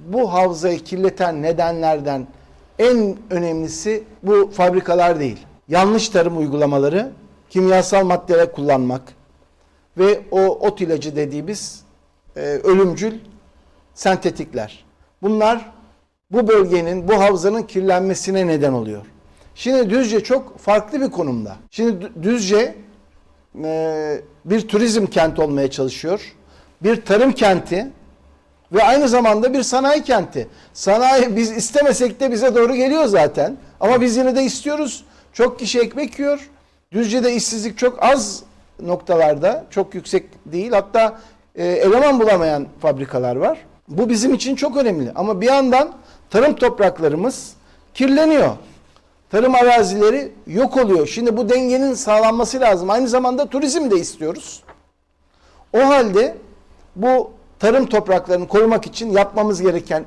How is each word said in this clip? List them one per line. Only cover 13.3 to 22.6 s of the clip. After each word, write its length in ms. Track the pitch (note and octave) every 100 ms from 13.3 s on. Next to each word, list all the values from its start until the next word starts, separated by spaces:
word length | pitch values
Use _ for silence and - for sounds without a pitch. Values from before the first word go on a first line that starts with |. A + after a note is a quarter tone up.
| - _ _ _ _ _
sentetikler. 920 | - F#3+ F#3 F3+ F3 D#3 A#2+ G#2+ - _ _ _ _
Bunlar 500 | G3 G#3+ G#3+ A#3 - - _ _ _ _ _
bu 160 | G#3+ A3
bölgenin, 600 | G#3+ F#3+ F3 E3 F3+ F3
bu 60 |
havzanın 500 | G#3 G3+ F#3 F#3 A3+
kirlenmesine 840 | - F#3+ F#3+ F3+ F#3+ F3+ - F#3+ F3+
neden 260 | D#3 C#3+
oluyor. 320 | B2+ A2 G#2 G2+ _ _ _ - -
Şimdi 340 | A#3+ C4 A3
Düzce 340 | A#3+ A#3 G#3+
çok 360 | G3+ C4 C4+ -
farklı 420 | - G#3 G#3 D4+
bir 100 | C4
konumda. 440 | F3 D3+ A#2+ G#2+ F#2+ -
Şimdi 340 | - A#3 F#3 G3
Dü-, 180 | E3
Düzce, 520 | F3+ A#3+ F#3+ G#3